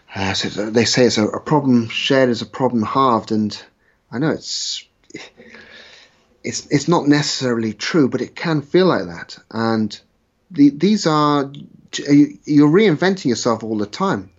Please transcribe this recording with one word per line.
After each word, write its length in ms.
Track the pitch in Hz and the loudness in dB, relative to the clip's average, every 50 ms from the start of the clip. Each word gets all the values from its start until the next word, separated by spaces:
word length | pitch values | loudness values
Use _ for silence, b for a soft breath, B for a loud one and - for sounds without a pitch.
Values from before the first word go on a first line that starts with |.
| B B - | B B -8
uh, 180 | 101 98 95 | -6 -4 -4
so 380 | 98 - - 90 - 92 107 110 | -4 -4 -6 -6 -6 -6 -6 -2
they 140 | 107 120 110 | 0 0 0
say 220 | - - 127 123 | 2 2 2 2
it's 120 | 110 - 113 | 2 2 2
a, 80 | 107 | -2
a 140 | 107 - - | -2 -2 -6
problem 480 | - - 156 147 139 135 123 120 113 113 | -4 -2 0 0 2 2 2 2 0 -2
shared 400 | - 117 - - 139 135 131 123 | -6 -4 -2 0 2 2 2 2
is 140 | 117 104 | 0 -2
a 40 | 107 | -6
problem 360 | - - - 131 120 120 113 | -10 -6 -2 -2 -2 0 -2
halved. 500 | 107 - - 135 135 127 113 110 - - | -2 -2 -2 0 2 2 0 0 -2 -2
And 280 | 110 107 107 104 - - - _ _ _ _ _ _ _ _ - | -2 -2 -2 -4 -6 -10 -18 _ _ _ _ _ _ _ _ -12
I 60 | - 120 | -8 -4
know 120 | 156 151 | -4 -4
it's, 540 | 101 - - - - - - - - - - _ _ _ _ _ - - - - _ B B B B B B B B B B B B B B B B B B B _ _ | -4 -6 -8 -10 -10 -8 -8 -8 -10 -12 -14 _ _ _ _ _ -20 -20 -20 -20 _ B B B B B B B B B B B B B B B B B B B _ _
it's, 240 | - 120 - - - | -12 -10 -10 -10 -6
it's 220 | - 151 143 - 160 | -2 -2 -2 0 0
not 200 | 175 151 139 143 | 0 2 2 2
necessarily 640 | 147 147 147 - - - 135 123 117 113 113 110 | 2 2 0 -2 -4 -4 -2 -2 -2 -2 -4 -4
true, 360 | 107 - - - - 165 131 113 | -6 -6 -6 -2 2 2 2 2
but 120 | 131 120 | 0 -4
it 140 | - - - | -6 -8 -10
can 280 | - - 170 156 143 | -8 -6 -4 -4 -4
feel 240 | 143 - - 175 190 | -2 0 2 2 4
like 200 | 170 131 98 92 | 2 2 0 -2
that. 320 | 87 85 87 - - - - _ - | -6 -12 -14 -16 -16 -20 -20 _ -12
And 480 | - 113 113 113 113 110 110 104 - - _ _ _ _ _ _ _ _ _ - | -6 -4 -2 -2 0 0 -2 -4 -6 -10 _ _ _ _ _ _ _ _ _ -6
the, 200 | 180 143 143 143 | 2 4 4 4
these 360 | 143 147 170 208 214 196 - | 4 4 2 2 2 2 0
are, 460 | 165 156 151 151 147 147 143 139 139 143 143 - - - - _ _ | 0 2 2 2 2 2 0 -2 -4 -8 -16 -20 -20 -20 -20 _ _
you're 800 | - - - 143 143 147 147 147 - - - - 151 143 151 147 | -12 -6 0 4 6 6 6 4 0 -6 -4 0 4 4 6 6
reinventing 560 | 160 208 226 196 143 127 170 190 196 185 - | 6 6 4 4 4 2 2 0 0 0 -2
yourself 360 | 131 113 - - 123 113 107 | -2 -2 0 0 0 0 -2
all 160 | 113 110 110 104 | -2 -4 -4 -4
the 80 | 104 | -4
time, 440 | - - - 190 196 139 98 92 - _ | -6 -4 -4 -2 -2 -2 -4 -6 -10 _